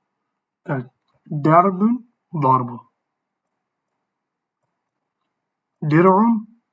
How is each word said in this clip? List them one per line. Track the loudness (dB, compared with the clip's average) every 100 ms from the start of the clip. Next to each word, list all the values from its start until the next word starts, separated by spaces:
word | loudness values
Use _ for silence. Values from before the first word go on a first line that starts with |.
| _ _ _ _ _ _ -10
Evet. | -10 -10 _ _ _ -12
Derbün, | -4 2 2 2 -2 -2 -4 -8 _ _ -4
darbun. | 0 0 -2 -12 -20 _ _ _ _ _ _ _ _ _ _ _ _ _ _ _ _ _ _ _ _ _ _ _ _ _ _ _ _ _ 0
Dir'un, | 2 4 4 2 0 -6 _ _